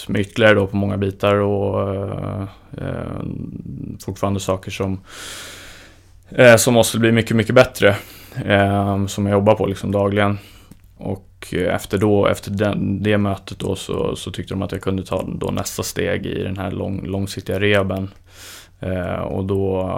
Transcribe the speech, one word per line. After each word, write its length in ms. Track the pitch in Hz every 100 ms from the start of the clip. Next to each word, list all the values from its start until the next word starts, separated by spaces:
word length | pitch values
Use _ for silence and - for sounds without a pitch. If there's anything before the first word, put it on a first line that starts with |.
| -
mig 120 | 113
ytterligare 340 | 98 - 110
då 120 | 101 98
på 100 | 101
många 200 | 101 98
bitar 380 | 98 98 101
och, 600 | 101 101 101 101 101 98
eh, 480 | 98 98 98 98 98 101 - - -
eh, 440 | - - 50 - - - - - - - - -
fortfarande 360 | - 95 101 98
saker 300 | - 95 104
som, 300 | - 98 95 - - - - - - - - - - - - -
eh, 280 | - 123 113
som 180 | -
måste 240 | 117 113 117
bli 140 | 113
mycket, 240 | 117 110 113
mycket 180 | 110
bättre, 420 | 123 123 - 101 101 - - - - 98
ehm, 640 | 101 101 101 101 98 98
som 180 | - 101
jag 60 |
jobbar 220 | 101 101
på 120 | 107 101
liksom 260 | 95 95
dagligen. 460 | 101 101 101 101 101 - - - - - -
Och 580 | - 98 - - -
efter 440 | 85 87 95 - 98
då, 280 | 107 101 92
efter 240 | 92 -
den, 520 | 98 107 98 98 98
det 160 | 104 104
mötet 400 | 101 95 - -
då 180 | - 92
så, 400 | - - 107 -
så 140 | -
tyckte 240 | - 92
de 80 | 95
att 100 | 92
jag 80 | 98
kunde 240 | - 95
ta 200 | 90 92 -
då 160 | - 95
nästa 320 | 98 95 -
steg 440 | 98 95 92 95 87
i 160 | -
den 160 | 95 95
här 120 | 95
lång-, 360 | 95 95 95 -
långsiktiga 540 | 98 98 - - 95
rehaben. 500 | 104 101 98 95 95 - - - - - - -
Eh, 400 | 92 92 90 90
och 240 | 87 98
då, 440 | 95 98 98 95 92